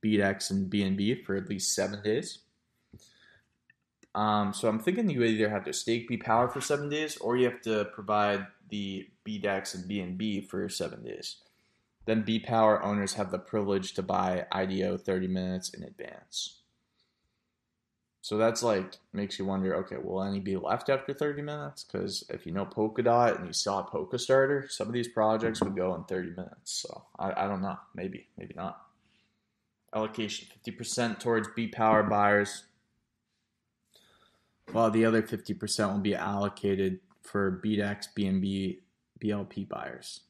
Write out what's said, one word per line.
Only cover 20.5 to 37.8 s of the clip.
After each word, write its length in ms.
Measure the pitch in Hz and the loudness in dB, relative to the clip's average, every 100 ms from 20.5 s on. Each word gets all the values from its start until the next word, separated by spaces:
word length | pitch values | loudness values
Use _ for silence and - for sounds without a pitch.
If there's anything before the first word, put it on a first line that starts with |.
| 95 | -2
left 340 | 80 113 - | 0 -2 2
after 220 | 135 135 | -2 -2
thirty 300 | 139 147 143 | -2 -2 -2
minutes? 420 | 147 147 143 143 | -6 -8 -10 -12
'Cause 400 | - - 190 190 - | -8 -4 -4 -6 -8
if 160 | - - | -10 -6
you 60 | |
know 140 | 87 92 | -4 -4
Polkadot 720 | - 110 110 120 120 120 - | 0 0 2 6 6 6 4
and 100 | 90 | -4
you 60 | |
saw 260 | 82 - 98 | -4 -2 -2
a 40 | |
Polka 360 | 92 - - 123 | -2 -4 -4 -6
Starter, 480 | - 135 135 143 139 | 4 4 4 2 -4
some 200 | - 104 | -6 -4
of 60 | |
these 140 | 120 120 | -2 -2
projects 520 | - 107 110 113 110 | 2 4 4 2 0
would 140 | 98 98 | -2 0
go 200 | 92 85 | 0 -2
in 80 | |
thirty 260 | - 92 90 | -4 -6 -4
minutes. 420 | 87 90 - - | -8 -12 -14 -10
So 340 | - - - - - | -10 -8 -14 -16 -6
I, 280 | 98 - 98 | -4 -2 -2
I 20 | |
don't 160 | 98 | -2
know. 160 | 95 - - - | -4 -6 -12 -8
Maybe, 320 | 95 - - - | -8 -8 -16 -16
maybe 160 | - - | -14 -8
not. 320 | 92 - - _ _ _ _ _ _ _ _ _ _ 110 | -8 -10 -20 _ _ _ _ _ _ _ _ _ _ -4
Allocation, 540 | 110 110 107 - - | -4 -4 -6 -6 -12
fifty 200 | - - | -14 -14
percent 500 | - 117 - 120 107 | -10 -8 -2 -2 0
towards 280 | 120 113 107 - | 2 2 0 -4
B 120 | 110 | -4
Power 360 | - 110 110 | 2 6 6
buyers, 600 | 104 104 104 104 101 - - _ _ _ _ _ _ _ _ _ _ _ _ _ _ _ _ _ _ _ - | 6 4 6 6 4 -4 -16 _ _ _ _ _ _ _ _ _ _ _ _ _ _ _ _ _ _ _ -4
while 200 | 110 113 | 4 4
the 120 | 110 | 6
other 200 | 113 110 | 6 4
fifty 320 | 110 104 - 104 | 2 -6 -6 -6
percent 360 | 107 - 104 | -4 0 0
will 80 | 101 | 2
be 160 | 101 98 | 0 0
allocated 840 | 90 101 202 - 202 196 190 185 _ _ | 0 0 -2 0 0 2 2 -2 _ _
for 280 | - 101 98 | -4 0 0
B 260 | 92 107 | 0 0
dex, 300 | 104 | 0